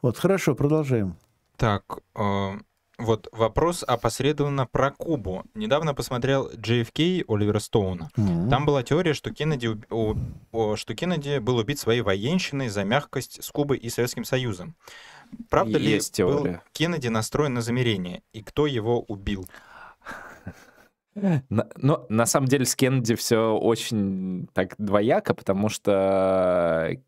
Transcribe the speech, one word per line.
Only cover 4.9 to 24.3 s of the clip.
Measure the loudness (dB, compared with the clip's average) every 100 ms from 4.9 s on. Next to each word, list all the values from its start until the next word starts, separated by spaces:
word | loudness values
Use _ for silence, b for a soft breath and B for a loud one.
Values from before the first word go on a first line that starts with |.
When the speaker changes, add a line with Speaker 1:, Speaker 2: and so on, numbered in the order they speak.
Speaker 2:
Кубу. | 0 -4 -4 -4 -8 -10
Недавно | -8 0 0 0
посмотрел | -2 -4 -2 0 0 -2
Джей | -8 0 0
Эф | 0
Кей | 0 0 0 0
Оливера | 0 2 0
Стоуна. | 0 0 0 -4 -6 -2
Speaker 1:
Мгм. | 0 2 2
Speaker 2:
Там | 2 2
была | 0
теория, | 2 0 2
что | -2 -6
Кеннеди | -4 -2 -2 -2
уб-, | -4 -6
у-, | -2 -2 -2 -6 -10 -10
о, | -2 -2 -2
что | -6
Кеннеди | -6 -2 -2 -2 -2
был | 0 0
убит | 0 -2
своей | 0 0
военщиной | 2 0 0 -2 -2 -4 -4
за | -2
мягкость | 0 0 0 -8 -8 -12
с | -10
Кубой | -4 -2 -2
и | -4
Советским | -2 -2 -2
Союзом. | -2 -2 -2 -6 -10 -16 B B B B B -18 -2
Правда | 0 2 2
ли | 2
Speaker 3:
Есть | 2 0 0
Speaker 2:
был | 2 2
Speaker 3:
теория. | -2 -6 _
Speaker 2:
Кеннеди | -2 -2 0 0
настроен | -2 -2 0 0
на | 0
замирение? | -2 0 0 0 -4 -10 _
И | -16
кто | -10 -2 0
его | 0 0 -2
убил? | -2 -8 -4 -6 -8 B B B B B B B B B -18 -18 -20 _ _ _ _ -4 0 0 0
Speaker 3:
На-, | -2 -2 -2
но | 0 0 0
на | 0 2
самом | 2 4
деле | 2
с | 2
Кеннеди | 2 2 2 2
все | 0 4 4 4 4
очень | 2 2 0 -2 0 -2 -4